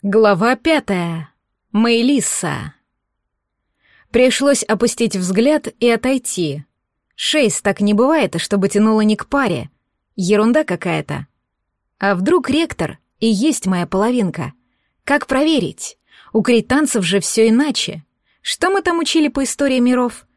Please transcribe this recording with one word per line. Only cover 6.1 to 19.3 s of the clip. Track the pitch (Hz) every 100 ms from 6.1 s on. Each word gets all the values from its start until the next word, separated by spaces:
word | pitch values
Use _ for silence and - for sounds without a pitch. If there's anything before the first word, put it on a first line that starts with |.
| 269 - - 165 143 143 _ _ _ _ _
Шейс | - 311 240 -
так | 208 196
не | 202
бывает, | 208 254 320 220 170
чтобы | - 202 196
тянуло | 202 214 220
не | 214 214
к | -
паре. | 277 254 156 131 _ _ _ _
Ерунда | - 180 208 220 233
какая-то. | 208 175 180 160 147 143 139 _ _ _ _ _ _ _
А | 196
вдруг | 185 196 359 254
ректор | 269 330 - 160 - _ _
и | 226
есть | 202 277 285 185
моя | 180 165
половинка? | 190 214 247 190 160 139 - _ _ _ _
Как | - 285 -
проверить? | 254 302 311 170 - - - _ _ -
У | 226
кританцев | 214 240 220 269 302 233
же | 175 196
все | - - 226
иначе. | 226 302 - - 170 - _ _ _
Что | - - 359
мы | 392
там | 370 339
учили | 320 330
по | 302